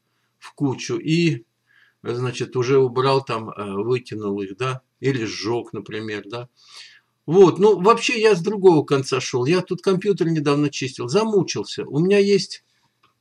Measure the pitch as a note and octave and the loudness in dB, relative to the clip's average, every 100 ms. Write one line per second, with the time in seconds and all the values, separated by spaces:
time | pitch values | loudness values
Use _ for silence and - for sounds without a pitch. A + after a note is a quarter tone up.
0 | _ _ _ _ - - C#3 A#2+ - A#2 | _ _ _ _ -16 -4 -4 -4 -6 -6
1 | D3+ E3 E3 C3+ - _ _ _ _ _ | -2 0 0 -2 -8 _ _ _ _ _
2 | - A#2+ B2+ - A#2+ B2+ A#2+ C#3 B2+ B2 | -10 -6 -6 -6 -6 -4 2 4 4 2
3 | C3+ C3+ C3+ A2+ A2 - G2+ G2 A2+ B2+ | 0 0 -2 -8 -8 -10 -8 -4 -2 -4
4 | - G#2+ G#2 G2+ F#2+ G2 C3 B2+ _ - | -4 -8 -6 -4 -6 -6 -6 -8 _ -6
5 | B2+ B2+ G#2+ F#2+ G2 A#2+ - A2 G2 G#2+ | -4 -2 -4 -6 -4 -4 -6 -12 -12 -10
6 | A2 G#2 G2+ A#2+ B2+ _ _ - - _ | -8 -10 -10 -14 -14 _ _ -20 -20 _
7 | _ _ - F#3 F3 D#3 G#3 F3+ G3 A3+ | _ _ 2 6 6 6 4 4 4 4
8 | - A#3 A3 F#3 E3 G#3 F#3 D#3 C#3 C#3 | 2 2 2 2 0 2 6 6 2 -2
9 | C3 C3 - B2+ B2+ F3+ F3+ F3 - F#3 | -2 -4 -4 -4 0 0 -2 -4 -2 0
10 | G#3 F3 E3 D#3+ D3 C#3+ D3 - B2+ B2+ | 0 0 0 0 0 0 0 -2 -8 -8
11 | A#2+ F#3 A3 G#3 - A#2 G2 - - C#3 | -2 0 2 0 0 -4 -8 -8 -4 0
12 | F3+ G3+ G3+ G3 G3 - _ _ _ _ | 2 4 4 2 -2 -14 _ _ _ _
13 | _ _ | _ _